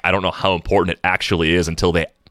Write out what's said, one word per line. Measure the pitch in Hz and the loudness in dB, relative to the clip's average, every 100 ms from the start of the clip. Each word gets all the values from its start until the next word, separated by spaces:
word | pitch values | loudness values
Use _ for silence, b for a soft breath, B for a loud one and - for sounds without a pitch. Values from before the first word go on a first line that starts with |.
I | 90 | -2
don't | 95 | 0
know | 92 | -2
how | - 98 | -2 -2
important | 90 - 98 90 - | -2 0 0 0 -2
it | |
actually | 90 92 - 87 80 | -2 -2 -2 0 2
is | 87 82 | 2 0
until | 82 90 | 0 0
they | 85 80 _ _ | 0 -2 _ _